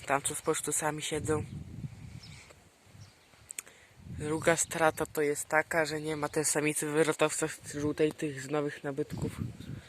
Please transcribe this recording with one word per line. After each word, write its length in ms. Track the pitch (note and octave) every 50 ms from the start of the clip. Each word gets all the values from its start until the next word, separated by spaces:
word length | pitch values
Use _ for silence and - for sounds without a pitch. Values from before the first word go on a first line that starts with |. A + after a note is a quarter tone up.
| -
tam 160 | - C#3 C#3
co 120 | - - D3+
z 80 | -
pocztu 300 | - E3 D#3 - - D3
sami 300 | D3+ - D#3+ D3+ D3 D3+
siedzą. 420 | D3 - D#3+ D3+ - - D#3 D3+ - - - - - - - - - - - - - - - - - - - - - - - - - - _ _ - - - - - - - - - _ - - - - - - - - - - - - - - -
Druga 500 | - - - D3+ D3+ D#3 D#3+ - E3+ E3
strata 500 | D#3+ - - - E3 E3 D#3 D#3+ - D#3
to 160 | - - D#3+
jest 260 | D3+ C#3+ D3 - - -
taka, 360 | D#3 D#3 D#3 - - E3 D#3
że 160 | D3 D#3 D3+
nie 160 | D3+ D#3 D#3
ma 120 | D3 D3 D3
tej 160 | - D#3+ D3
samicy 420 | - - D#3+ D3 D3+ D3 - D#3
wyrotowca 640 | D3+ D3 D#3 D#3+ D3 D#3 - D#3 D3+ - - D#3+ D3+
z 260 | - - - - -
żółtej, 380 | D3 D3 D3+ D3 - D#3+ D3+
tych 300 | D3+ - E3 D3+ C3+ C3
z 80 | C3+ C3+
nowych 340 | D3 D3+ C#3+ D3 - - -
nabytków. 560 | D3 C#3 C#3+ D3 - - - - - - - - - - - - - - - -